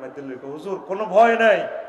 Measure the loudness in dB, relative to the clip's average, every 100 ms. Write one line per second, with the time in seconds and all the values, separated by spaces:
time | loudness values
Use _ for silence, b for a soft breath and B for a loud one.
0 | -14 -14 -12 -12 -12 -12 -10 -10 -8 -8
1 | 0 4 6 6 4 4 0 -8